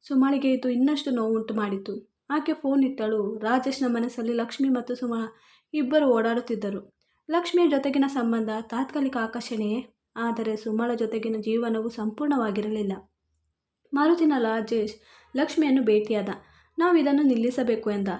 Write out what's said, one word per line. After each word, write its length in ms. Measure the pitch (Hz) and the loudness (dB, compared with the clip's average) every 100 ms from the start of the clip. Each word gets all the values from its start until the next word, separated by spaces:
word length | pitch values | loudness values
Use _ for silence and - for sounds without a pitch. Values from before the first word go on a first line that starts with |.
ಸುಮಾಳಿಗೆ 500 | - 269 269 277 277 | 0 2 4 2 0
ಇದು 160 | 254 254 | 0 0
ಇನ್ನಷ್ಟು 420 | 240 269 285 285 | 2 2 2 -2
ನೋವುಂಟು 440 | 247 220 220 220 | -2 0 -2 -2
ಮಾಡಿತು. 640 | 220 208 196 196 196 - _ - | -4 -2 -4 -6 -12 -14 _ -6
ಆಕೆ 240 | 302 302 | -4 -2
ಫೋನ್ 300 | 311 277 277 | -2 0 2
ಇಟ್ಟಳು. 540 | 262 269 214 214 202 220 | 2 0 -2 0 -2 -4
ರಾಜೇಶ್ನ 460 | 214 254 269 262 254 | 0 0 0 -2 -2
ಮನಸ್ಸಲ್ಲಿ 440 | 233 240 - 226 | 0 -2 -4 -4
ಲಕ್ಷ್ಮಿ 360 | 233 226 - 269 | -2 -4 -2 0
ಮತ್ತು 260 | 247 240 | 0 -2
ಸುಮಾ 440 | 247 247 226 220 _ _ _ _ | -6 -4 -4 -6 _ _ _ _
ಇಬ್ಬರು 320 | 302 254 302 277 | -4 2 4 4
ಓಡಾಡುತ್ತಿದ್ದರು. 920 | 226 226 233 240 214 202 190 - _ _ _ - | 4 2 0 -2 -6 -4 -8 -12 _ _ _ -4
ಲಕ್ಷ್ಮಿಯ 380 | 330 349 349 339 | -2 0 2 4
ಜೊತೆಗಿನ 360 | 277 277 277 269 | 2 0 0 0
ಸಂಬಂಧ 440 | 277 233 226 220 214 | 0 0 0 -2 -6
ತಾತ್ಕಾಲಿಕ 560 | 226 233 269 302 269 262 | -6 -6 -4 -2 -2 -2
ಆಕರ್ಷಣೆಯೇ, 760 | 226 240 - 220 208 226 254 _ _ - | -4 -6 -6 -4 -2 -4 -6 _ _ -6
ಆದರೆ 400 | 233 226 220 214 | -4 -2 -4 -4
ಸುಮಾಳ 380 | 226 220 240 | -4 -2 -2
ಜೊತೆಗಿನ 420 | 233 220 226 226 220 | -2 -2 -2 -4 -4
ಜೀವನವು 480 | 220 226 233 220 226 | 0 0 0 -2 -2
ಸಂಪೂರ್ಣವಾಗಿರಲಿಲ್ಲ. 1040 | 247 220 214 294 277 220 202 214 214 202 190 - _ _ _ _ _ _ _ _ | -4 -6 -2 0 2 0 -2 -2 -2 -4 -4 -12 _ _ _ _ _ _ _ _
ಮರುದಿನ 380 | 277 302 339 311 269 | 2 4 4 4 4
ರಾಜೇಶ್ 560 | 220 226 214 226 214 - _ - _ 262 | 2 0 0 -2 -2 -8 _ -20 _ -2
ಲಕ್ಷ್ಮಿಯನ್ನು 460 | 311 - 294 262 | 0 2 4 4
ಭೇಟಿಯಾದ. 460 | 220 214 214 214 196 - - _ _ - | 4 2 2 -2 -2 -8 -14 _ _ 0
"ನಾವು 180 | 349 339 | 4 4
ಇದನ್ನು 260 | 285 285 | 4 4
ನಿಲ್ಲಿಸಬೇಕು" 680 | 285 233 233 254 240 220 220 | 4 4 2 0 0 0 -2
ಎಂದ. 180 | 202 196 | -2 -4